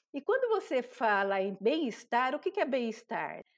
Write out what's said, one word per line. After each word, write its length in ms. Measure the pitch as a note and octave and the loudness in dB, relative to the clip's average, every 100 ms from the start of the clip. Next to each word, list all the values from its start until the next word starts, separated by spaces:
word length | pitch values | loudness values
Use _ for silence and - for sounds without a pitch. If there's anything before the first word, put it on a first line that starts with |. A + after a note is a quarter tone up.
| _ | _
E 80 | C#4+ | -8
quando 280 | - C5 B4 | 0 0 2
você 340 | G#4 F#4+ C4+ | 0 0 -2
fala 580 | A#3+ - A#3 G3 G3 G3 | -2 -2 2 4 2 0
em 160 | G3 F#3+ | 0 0
bem-estar, 720 | G#3 D#4+ C4+ G3+ - A#3+ B3+ | 0 2 0 -4 -2 0 2
o 40 | D4 | 0
que 120 | F4 | -4
que 100 | G#4+ | -2
é 40 | |
bem-estar? 760 | D4+ C4 A#3 G#3+ - F3 D3+ - - | 0 0 -2 -6 -8 -6 -6 -8 -16